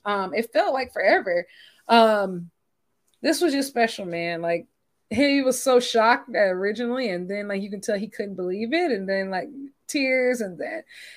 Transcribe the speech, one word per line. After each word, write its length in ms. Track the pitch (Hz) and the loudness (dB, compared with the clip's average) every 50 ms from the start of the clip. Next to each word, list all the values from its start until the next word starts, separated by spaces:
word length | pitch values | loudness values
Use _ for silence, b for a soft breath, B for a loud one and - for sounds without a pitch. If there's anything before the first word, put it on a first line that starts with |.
| - | -6
um, 280 | 208 208 202 190 185 190 | -4 -2 -2 -2 -4 -2
it 180 | 202 233 226 | -4 -4 -2
felt 220 | - 294 381 403 285 | 0 0 0 2 0
like 180 | 262 262 247 | -2 -4 -4
forever. 560 | - - 180 196 294 381 226 196 175 175 180 b b b b b b b b - | -4 0 2 4 4 4 2 0 -2 -2 -2 b b b b b b b b 4
Um, 640 | 226 233 226 220 214 208 202 190 185 175 175 170 _ _ _ _ _ _ _ _ _ _ _ _ _ _ | 6 6 8 6 6 2 0 -2 -4 -6 -10 -12 _ _ _ _ _ _ _ _ _ _ _ _ _ _
this 200 | - 277 330 330 | -2 0 0 2
was 120 | 349 339 269 | 2 0 0
just 160 | 277 277 277 | 0 -2 -2
special, 360 | - 240 233 226 - - 202 | 0 0 0 0 0 -4 -8
man. 360 | 180 170 170 170 170 170 165 | -6 -6 -4 -4 -4 -4 -4
Like, 260 | 165 170 170 170 - _ _ _ _ _ _ _ _ - | -2 -2 -2 -2 -4 _ _ _ _ _ _ _ _ -6
he 300 | 220 214 285 285 277 277 | 0 2 2 4 4 2
was 180 | 269 254 247 254 | 2 2 0 0
so 200 | - 269 262 247 | 2 4 4 4
shocked 500 | 247 - - 226 220 226 247 269 - - 233 | 4 4 2 4 6 6 4 4 2 -2 0
originally, 720 | - 208 190 185 180 190 202 208 214 247 233 240 262 262 226 | 2 2 2 2 0 -2 -2 -2 -2 -4 -4 -2 -2 -2 -2
and 180 | 180 175 180 180 | -4 -4 -6 -6
then, 200 | 196 208 208 208 | -6 -6 -6 -6
like, 160 | 202 196 196 | -6 -6 -6
you 80 | 208 | -6
can 100 | 196 196 | -10 -10
tell 160 | - - 214 196 | -4 -4 -4 -4
he 100 | 208 196 | -4 -6
couldn't 280 | - - 214 202 196 | -8 -8 -8 -8 -6
believe 380 | 180 180 180 185 202 220 226 269 | -6 -6 -4 -4 -4 -4 -2 0
it, 180 | 339 359 339 | 0 0 0
and 180 | 247 196 190 185 | -2 -2 -2 -2
then, 220 | 196 196 196 190 | -2 -2 -2 -4
like, 180 | 190 185 - - 285 277 277 277 _ _ _ - | -4 -6 -6 -8 -12 -14 -16 -16 _ _ _ -6
tears, 520 | - 302 269 262 262 262 247 247 254 240 | -4 -2 0 0 2 2 2 2 0 0
and 160 | 220 190 175 | -4 -8 -8
then 280 | 151 131 120 - 330 - B B B B B B | -10 -10 -10 -10 -10 -12 B B B B B B